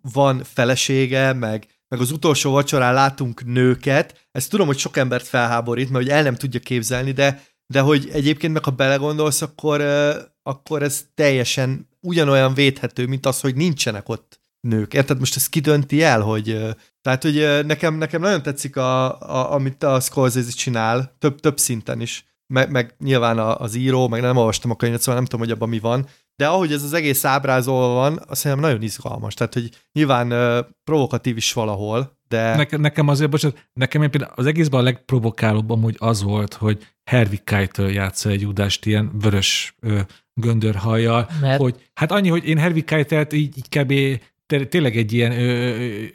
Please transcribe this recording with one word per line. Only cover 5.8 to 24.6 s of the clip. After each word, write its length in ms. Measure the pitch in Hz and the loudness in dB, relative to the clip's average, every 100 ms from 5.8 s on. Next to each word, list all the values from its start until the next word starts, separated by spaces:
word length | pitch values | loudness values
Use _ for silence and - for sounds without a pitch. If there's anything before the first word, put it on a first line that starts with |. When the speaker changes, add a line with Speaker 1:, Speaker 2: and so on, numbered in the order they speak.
| 131 | -2
Speaker 1:
mert 140 | 131 | -2
hogy 80 | 127 | 0
el 100 | 147 | 2
nem 120 | 147 | 2
tudja 260 | 123 139 120 | 0 -4 -6
képzelni, 520 | - 123 110 123 135 | -4 -4 -2 -2 -2
de, 300 | 135 139 135 - _ - | 0 0 0 -10 _ -4
de 140 | 139 | 2
hogy 280 | 135 147 143 | 4 4 2
egyébként 400 | 151 143 151 165 | -2 0 0 0
meg, 120 | 156 | -2
ha 60 | 147 | -2
belegondolsz, 720 | 131 135 139 147 151 151 135 | 0 2 0 0 0 0 -2
akkor, 380 | 151 - 151 147 | -6 -6 -2 0
ö, 380 | 147 143 147 151 - _ | 0 0 0 -2 -8 _
akkor 400 | - 135 - 151 | -10 -10 -6 -4
ez 220 | 143 135 - | -2 -4 -8
teljesen 720 | - 147 131 120 - 131 135 - _ | 0 2 2 0 0 -2 -4 -8 _
ugyanolyan 540 | 180 165 143 135 131 | -4 0 4 4 4
védhető, 520 | 131 139 135 123 - 123 | 4 2 2 -4 -4 -4
mint 200 | 135 135 | -2 -2
az, 140 | 127 | -2
hogy 140 | 139 | -2
nincsenek 540 | 127 175 135 123 104 - | 0 0 0 -2 -4 -6
ott 300 | 113 _ _ _ _ | -10 _ _ _ _
nők. 340 | 120 110 104 | -2 0 0
Érted? 240 | 139 135 135 | 0 0 0
Most 180 | 131 135 | -2 -2
ezt 120 | - | -2
ki 120 | 165 | 0
dönti 420 | 147 147 139 147 | 2 2 2 2
el, 180 | 160 117 | 4 4
hogy, 300 | 104 110 107 | 2 -2 -2
ö, 200 | 110 110 110 _ _ | -4 -4 -8 _ _
tehát, 200 | 131 131 | -2 0
hogy, 140 | 160 147 | 0 2
ö, 260 | 151 147 | 2 2
nekem, 320 | 147 151 170 | 0 0 0
nekem 260 | 156 156 160 | -2 -2 -2
nagyon 220 | 190 185 | 0 0
tetszik, 340 | 143 143 139 135 | -2 -6 -6 -2
a, 420 | 127 127 131 - | 0 0 0 -4
a, 320 | - 131 127 | -6 -4 0
amit 300 | 147 135 131 | 0 -2 -2
a 180 | 147 131 | 0 2
Scorsese 500 | - - 127 127 120 | 0 0 2 2 -4
csinál, 640 | - - 117 110 123 131 _ | -4 -4 0 0 0 -2 _
több, 220 | 151 139 | -2 0
több 180 | 156 135 | -2 0
szinten 420 | - 117 113 120 | -2 -4 -6 -8
is. 240 | 117 - - _ - | -8 -10 -16 _ -4
Me-, 200 | 127 135 | 0 0
meg 280 | 131 117 - | 0 -4 -4
nyilván 400 | 139 131 117 113 | 0 2 2 2
a, 200 | 110 - | 0 -2
az 160 | 113 | -4
író, 340 | 117 131 131 127 | -2 0 2 2
meg 120 | 113 | 0
nem 160 | 123 127 | 0 4
olvastam 340 | 113 - | 2 2